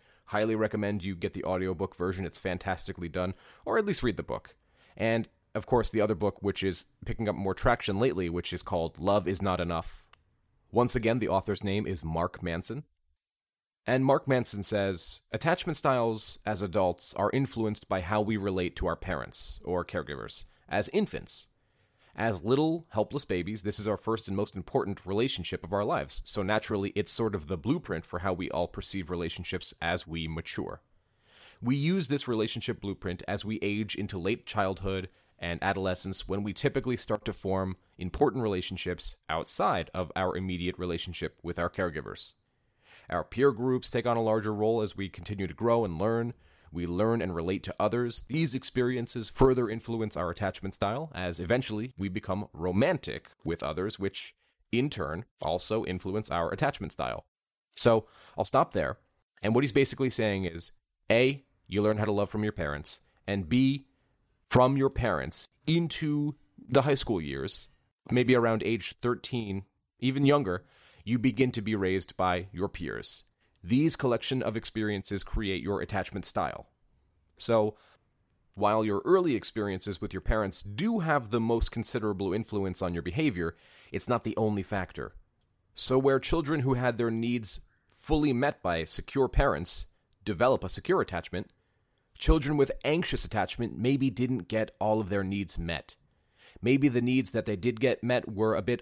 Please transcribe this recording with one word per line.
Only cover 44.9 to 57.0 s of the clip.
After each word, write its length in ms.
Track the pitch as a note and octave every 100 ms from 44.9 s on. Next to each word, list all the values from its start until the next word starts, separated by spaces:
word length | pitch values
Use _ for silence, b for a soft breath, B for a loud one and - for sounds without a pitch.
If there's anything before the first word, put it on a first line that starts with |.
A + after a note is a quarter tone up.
| -
we 120 | F#2+
continue 360 | - E2+ G2+ F2+
to 80 |
grow 320 | - A#2 A#2 G#2
and 140 | D#2+
learn. 340 | G#2+ A#2 A#2 - b b b
We 160 | E2+ F2
learn 340 | F2 A2+ A#2
and 140 | F#2 E2+
relate 260 | E2+ G2
to 120 | - -
others. 440 | G#2 A#2+ A#2+ - -
These 260 | D#3 D#3+ B2
experiences 760 | - B2+ B2 B2 A#2 B2 G#2+
further 400 | - C3 B2+ A2
influence 480 | A2 - A2+ G#2+ -
our 140 | F2
attachment 420 | - F#2+ - F#2
style, 380 | - G2+ B2+ D#3
as 260 | F2+ F2+ E2+
eventually 540 | F2+ B2 - G#2+ B2+ F2+
we 100 | G2
become 400 | F#2+ - F#2+ -
romantic 760 | - F2+ F#2+ D3+ E3+ - - - _
with 180 | D#2+ E2+
others, 380 | D2+ D#2+ G#2 -
which 360 | G2 - - _ _ _ -
in 180 | A#2 C#3+
turn 360 | G2+ D2 E2 - -
also 440 | D2+ F2 - A2 -
influence 460 | F#2 F#2+ G#2 -
our 180 | E2+ E2+
attachment 420 | F#2+ C#3+ - F2+
style." 320 | -